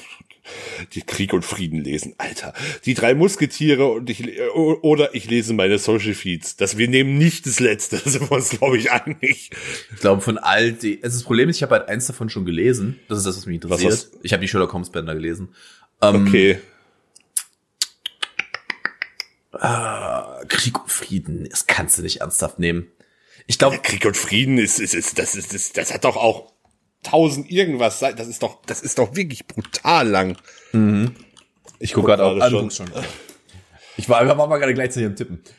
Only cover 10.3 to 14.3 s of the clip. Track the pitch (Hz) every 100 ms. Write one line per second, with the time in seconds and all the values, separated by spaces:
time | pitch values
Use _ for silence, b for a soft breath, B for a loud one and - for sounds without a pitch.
10.3 | 107 82 101 117 117 110 101 123 123 120
11.3 | 117 143 165 139 113 - 107 - - 110
12.3 | - 87 82 117 120 101 131 - 104 95
13.3 | 92 92 85 85 87 92 110 - - -